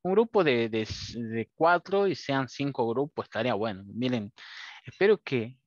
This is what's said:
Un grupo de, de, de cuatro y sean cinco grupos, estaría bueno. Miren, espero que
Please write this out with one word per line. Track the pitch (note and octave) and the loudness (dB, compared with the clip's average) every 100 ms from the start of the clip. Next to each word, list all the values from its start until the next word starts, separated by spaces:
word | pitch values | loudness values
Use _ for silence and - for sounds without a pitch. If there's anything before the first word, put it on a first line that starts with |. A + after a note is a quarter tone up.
Un | F3+ | 4
grupo | G3 A#3 G#3 | 4 4 4
de, | D#3+ A#2+ A2+ | 4 4 2
de, | A2 A2 - - | 0 -2 -6 -10
de | A2+ A2+ A2+ A2 | -8 -6 -4 -6
cuatro | _ E3 F3 - G3 G3+ | _ 4 4 2 0 0
y | D3 | -2
sean | - C#3 B2+ | -2 -2 -2
cinco | - C#3 C3 A#2 | -4 -4 -2 -2
grupos, | A#2 D3 - - | 0 -4 -6 -6
estaría | G#2 A#2+ | -2 -2
bueno. | G#2 A2 F#2+ G2+ | 0 -2 -6 -10
Miren, | G#2 B2+ B2 G#2 _ - - - - - | -4 -2 -2 -4 _ -20 -18 -18 -16 -20
espero | - G3 G3+ | 0 2 2
que | - C3 A2+ C3 | 0 -4 -4 -12